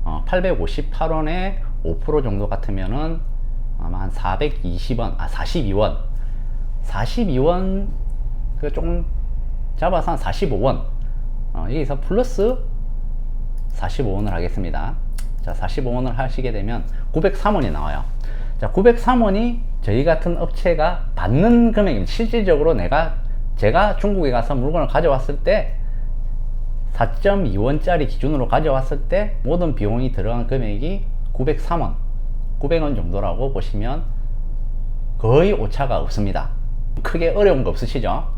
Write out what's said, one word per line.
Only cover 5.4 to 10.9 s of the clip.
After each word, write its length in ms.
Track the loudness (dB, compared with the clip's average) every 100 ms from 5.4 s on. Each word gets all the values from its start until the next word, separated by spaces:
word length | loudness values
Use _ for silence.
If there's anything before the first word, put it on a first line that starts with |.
| -2 0 0
원, 260 | 2 2 0 -2 -2 -2 -2 -2 -2 -2 -2
사십이 560 | -2 -2 -2 0 0 2
원, 500 | 2 2 0 0 -2 -2 -4 -2 -2 -2 -2 -2
그 100 | -2
조금 360 | -2 0 0 0 -2 -2 -2 -2 -2 -4 0
잡아서 340 | 0 2 0
한 60 | -2
사십오 420 | -2 -2 0 2
원, 240 | 2 0 -2